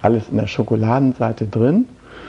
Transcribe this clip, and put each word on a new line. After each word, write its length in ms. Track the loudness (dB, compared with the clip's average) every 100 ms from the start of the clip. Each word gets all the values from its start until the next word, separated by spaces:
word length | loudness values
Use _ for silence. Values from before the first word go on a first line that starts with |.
alles 280 | 0 0 0
in 80 | -2
der 100 | -2
Schokoladenseite 1000 | -4 -2 0 0 2 0 0 -4 -2 -4
drin. 380 | 0 2 2 0 -6 -20 -20